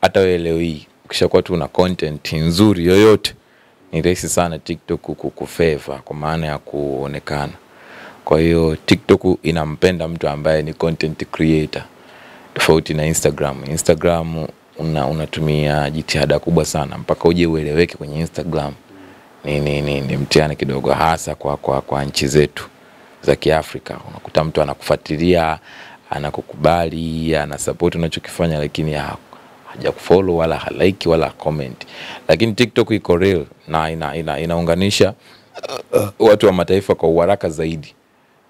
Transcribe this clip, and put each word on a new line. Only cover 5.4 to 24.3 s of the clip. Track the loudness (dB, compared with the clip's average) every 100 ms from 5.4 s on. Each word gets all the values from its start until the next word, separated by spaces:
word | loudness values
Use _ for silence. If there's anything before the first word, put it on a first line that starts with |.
| -8 0 0 0 -6 -12
kwa | -12 -8
maana | -4 -4 -4
ya | -6
kuonekana. | -8 -6 -4 -4 -6 -8 -8 -6 -6 -10 _ -20 -20 -20 -20 -10 0
Kwa | 2
hiyo | 4 4 2 0 2
TikTok | 2 4 4 4 0
inampenda | 0 -2 -2 0 0 0 -4
mtu | -4 -4
ambaye | -2 0 0
ni | 0
content | -2 -2 -2 -4 -4 -8
creator. | 0 2 2 0 -6 -12 -20 -20 -20 -20 -20 -12
Tofauti | -2 2 2 2
na | -2 -2
Instagram. | 0 0 0 -4 -4 -6
Instagram | -2 0 2 2 0 -2 -6 -8 -12 _ -8
una-, | -4 -2 -2
unatumia | -2 -6 -2 0 2 2 0 -2
jitihada | -4 -4 -2 0 0
kubwa | 0 0 0
sana | -2 -4 -6
mpaka | -4 0 2
uje | 4 2
ueleweke | 0 0 0 0 -2
kwenye | -8 -6
Instagram. | -6 -6 -4 -4 -4 -8 -20 -20 -20 -20 -20 -12 -4
Ni, | -2
ni, | 0 -2
ni, | -2 -2
ni | -2 -4
mtihani | 2 2 2 0
kidogo | -4 -2 -2
hasa | 2 2 0 -4 -6
kwa, | -4 -4
kwa, | -2 -2
kwa | -2 -4 -4
nchi | -4 2
zetu | 4 2 0 -16 -20 -20 -20 -20 -6
za | 0 0
Kiafrika. | 2 0 -2 -10 -12 -14 -14
Unakuta | -18 -6